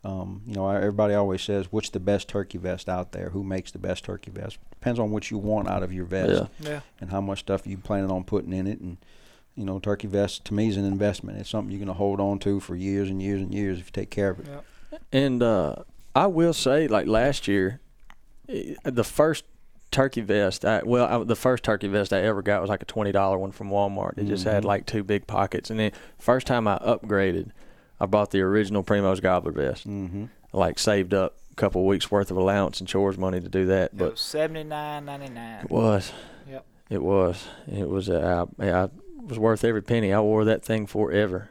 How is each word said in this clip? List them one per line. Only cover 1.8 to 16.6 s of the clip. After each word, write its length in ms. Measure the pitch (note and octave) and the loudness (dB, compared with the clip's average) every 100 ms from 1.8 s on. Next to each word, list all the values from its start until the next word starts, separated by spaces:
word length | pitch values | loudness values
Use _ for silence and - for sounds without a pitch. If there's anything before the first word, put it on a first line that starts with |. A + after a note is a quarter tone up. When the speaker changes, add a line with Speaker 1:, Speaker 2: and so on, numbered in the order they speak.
| - | -4
Speaker 1:
the 100 | G2 | -4
best 280 | F#2 G2+ - | 0 0 0
turkey 280 | G2+ F#2 F2+ | -6 -4 -6
vest 320 | F2+ F2+ - | -6 -6 -4
out 220 | F2+ F2+ | -4 -4
there? 180 | F#2+ F2+ | -8 -6
Who 120 | F#2 | -6
makes 260 | G2 F#2+ - | -4 -6 -6
the 60 | F#2 | -10
best 260 | F#2+ F#2 - | -6 -6 -6
turkey 260 | F#2+ - | -10 -10
vest?" 260 | F#2+ G2+ - - | -12 -12 -12 -18
Depends 280 | - - A#2+ | -6 -2 0
on 120 | G#2+ | 0
what 180 | G#2+ - | -2 -4
you 80 | G#2+ | -4
want 300 | G#2 G#2+ F#2+ | 0 0 0
out 160 | F#2+ | -2
of 100 | F#2 | -2
your 120 | F#2 F2 | -4 -4
vest 440 | F#2+ - G1+ - - | 0 4 2 2 -8
Speaker 2:
Yeah. 100 | D3+ | -8
Speaker 3:
Yeah. 80 | D3 - _ | -8 -10 _
Speaker 1:
and 100 | F#2+ | -6
how 100 | G2 | -4
much 180 | G2 G2 | -2 -6
stuff 260 | - G2 - | -2 -4 -4
you 100 | F#2+ | -12
planning 320 | - G#2 F#2+ | -4 -2 0
on 140 | F#2 | -2
putting 280 | F#2 G2+ E2+ | -2 -2 -2
in 120 | F#2+ F#2+ | -4 -2
it. 140 | G#2 | -4
And, 180 | F2+ F2 - - - - _ | -8 -12 -18 -20 -20 -20 _
you 100 | - | -10
know, 140 | G2 F#2+ | -6 -4
turkey 300 | G#2 G2+ G#2 | -2 -2 0
vest 360 | G2 G2+ - - | 0 0 -2 -4
to 100 | G#2 | 0
me 140 | A2+ | 0
is 80 | G2 | 2
an 80 | G2+ | 0
investment. 520 | G2 G#2 G2 G2 G2+ | 2 0 -2 -10 -12
It's 140 | G2+ | -6
something 180 | A2 G2+ | -6 -6
you're 80 | G2 G2+ | -8 -6
gonna 80 | |
hold 260 | F2+ G2+ G2 | -2 0 2
on 200 | G2+ G2 | 0 0
to 200 | G2+ G2+ | 0 -2
for 160 | - F2+ | -2 -6
years 360 | F#2+ G2 G2 | -2 -2 -2
and 100 | F#2+ | -2
years 200 | G2 G2+ | -2 -2
and 120 | G2 | -2
years 240 | G2 G2+ F2+ | -2 -2 -4
if 80 | F2+ | -6
you 40 | |
take 180 | - G2 | -8 -6
care 220 | - G2 | -2 0
of 80 | F2+ | -2
it. 80 | D3 | -10
Speaker 3:
Yep. 540 | C#3+ - - - D#4 - | -14 -16 -18 -16 -16 -2
Speaker 2:
And, 320 | C3+ C#3 B2 | 2 2 4
uh, 320 | A#2 G#2 D2+ - - - - C3 | 4 4 2 -4 -12 -20 -2 2
I 100 | G3 | 4
will 260 | E3 E3+ | 4 2
say, 340 | D#3+ | 4